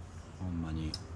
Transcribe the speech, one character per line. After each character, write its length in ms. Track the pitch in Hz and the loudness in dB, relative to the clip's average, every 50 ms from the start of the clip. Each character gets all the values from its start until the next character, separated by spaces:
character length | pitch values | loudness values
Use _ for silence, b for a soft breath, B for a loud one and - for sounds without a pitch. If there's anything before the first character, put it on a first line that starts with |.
| - - - - - - - - | -8 -8 -8 -8 -8 -8 -6 -2
ほ 80 | 92 90 | 0 2
ん 140 | 87 85 82 | 2 2 4
ま 100 | 82 80 | 4 4
に。 180 | 80 78 78 - - - - - | 4 2 2 0 -2 -4 -4 -4